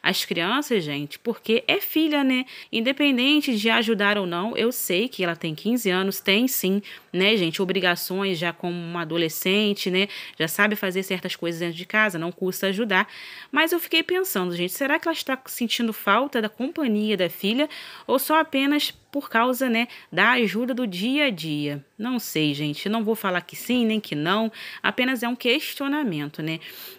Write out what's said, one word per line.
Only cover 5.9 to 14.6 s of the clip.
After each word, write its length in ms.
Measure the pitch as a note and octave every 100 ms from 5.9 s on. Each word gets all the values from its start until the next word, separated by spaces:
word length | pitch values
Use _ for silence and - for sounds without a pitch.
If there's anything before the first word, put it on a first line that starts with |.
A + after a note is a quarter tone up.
anos, 280 | F3+ F#3+ F#3+
tem 280 | - G3 B3+
sim, 340 | - F#3 G3 - - -
né, 240 | F3 G3 F#3
gente, 240 | E3 E3
obrigações 800 | F#3+ F#3+ F3+ F3 - F#3 G3 E3+
já 120 | E3+
como 240 | E3 F3 F3
uma 260 | E3+ F3
adolescente, 880 | D#3+ E3+ D#3+ - F#3 G3+ G#3+ G3+ F#3
né? 160 | F3+ G3+ - - -
Já 80 | D#3
sabe 280 | - G#3 G#3
fazer 280 | F#3+ F3+
certas 320 | F#3+ F3+ F#3 -
coisas 240 | E3+ E3
dentro 160 | E3+ E3
de 100 | F#3
casa, 320 | G#3+ G#3+ E3+
não 140 | E3+
custa 360 | - F#3 F3+ F#3+
ajudar. 400 | F#3+ A#3 F#3+ G#3 - - - -
Mas 200 | C#4 D#4+
eu 80 | F4
fiquei 220 | - E4
pensando, 540 | - F#4 F#4+ G3+ F3+
gente, 180 | E3+